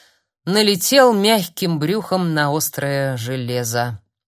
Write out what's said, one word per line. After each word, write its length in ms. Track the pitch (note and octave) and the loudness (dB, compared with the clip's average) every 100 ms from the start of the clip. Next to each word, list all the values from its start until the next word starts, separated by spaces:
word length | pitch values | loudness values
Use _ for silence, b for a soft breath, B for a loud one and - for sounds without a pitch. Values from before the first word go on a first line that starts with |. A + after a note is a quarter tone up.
| b b _ _ | b b _ _
налетел 680 | - G3+ G#3+ G3 - C#4 B3+ | -2 0 2 0 2 6 6
мягким 680 | G#3+ G3+ A3+ E3+ - F#3 D#3+ | 4 2 2 0 -4 -2 0
брюхом 560 | D3+ G#3+ - F#3 F3 | 0 -2 -2 -2 0
на 200 | D#3 D3 | 0 0
острое 640 | D#3 - - C#3+ C#3 C3+ B2 | -2 -4 -4 -4 -2 -2 -4
железо. 840 | A2+ C3 A#2+ B2 A#2 A#2+ A#2+ A2 _ _ | -6 -6 -4 -4 -4 -4 -4 -6 _ _